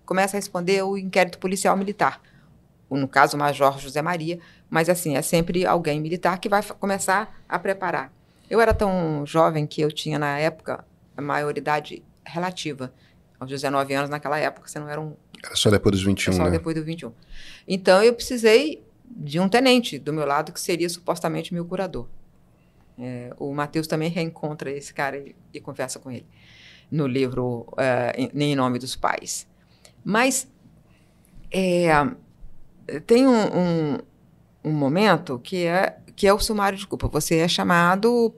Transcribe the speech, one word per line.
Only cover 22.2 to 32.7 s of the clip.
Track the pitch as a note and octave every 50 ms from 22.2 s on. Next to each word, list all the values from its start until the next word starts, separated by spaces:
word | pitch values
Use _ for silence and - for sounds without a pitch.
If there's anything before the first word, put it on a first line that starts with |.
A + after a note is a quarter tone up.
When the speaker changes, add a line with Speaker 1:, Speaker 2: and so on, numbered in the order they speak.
| - - _ _ _ _ _ _ _ _ _ _ _ _ _ -
Speaker 1:
É, | B2 B2+ B2 B2 B2 B2 - -
o | C#3+ C#3+ C#3
Mateus | D3 D3 C#3+ - D#3+ D#3 D#3
também | E3+ D#3 D#3 F3
reencontra | E3+ F#3 E3 D#3+ E3 - - D3 D3+ D#3+ D3 C3+
esse | C#3 C#3+ C#3 - -
cara | - D3 C#3 C3+ C#3+
e, | C#3 C3+ - _ _ _ -
e | C#3+
conversa | - D3 C3+ - C3+ B2+ - -
com | - C3+
ele | B2 - - - _ _ - - - - - - - - _ _
no | - D#3+ D3 C3
livro, | B2 C3+ C3 B2+ B2 B2+ B2 B2 A#2+ A#2 - - - -
é, | C3+ C3 B2 B2 B2 A#2 -
em, | - C3 A#2+ - C#3+ D3 D3
em | C#3+
Nome | C#3 B2+ B2+ B2 B2
dos | C3 B2+ -
Pais. | - - - - - - - - - - - _ _ _ _ _ _ _ - _ _ -
Mas, | E3 G3 A3 B3+ C4+ C4+ - - - _ _ _ - - _ _ _ _ _ _ _ _ _ _ _ _ - - -
é, | - F#3+ F#3+ F#3 F3 F3 F3 E3 D#3 D3 C#3+ B2 - - - _ _ _ - - - - - -